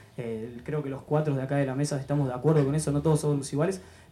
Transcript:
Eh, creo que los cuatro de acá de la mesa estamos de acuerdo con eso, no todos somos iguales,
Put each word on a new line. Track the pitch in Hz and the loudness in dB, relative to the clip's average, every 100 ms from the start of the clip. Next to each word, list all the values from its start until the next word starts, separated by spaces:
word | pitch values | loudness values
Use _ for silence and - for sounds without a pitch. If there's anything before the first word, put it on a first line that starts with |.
| - - | -16 -10
Eh, | 117 113 117 117 | -6 -6 -8 -12
creo | - 151 | -8 -6
que | 139 | -6
los | 131 | -8
cuatro | - 151 151 135 | 0 0 2 0
de | |
acá | 131 143 | 0 0
de | 135 | 0
la | 131 | 0
mesa | 147 139 | -2 -2
estamos | 135 147 135 | -2 0 0
de | |
acuerdo | 127 147 156 135 | 0 4 4 4
con | 151 | 2
eso, | 151 | 0
no | 143 | 0
todos | 156 151 | 2 2
somos | 147 143 135 | 2 0 -2
iguales, | 139 175 185 - - - | 0 0 -2 -10 -20 -6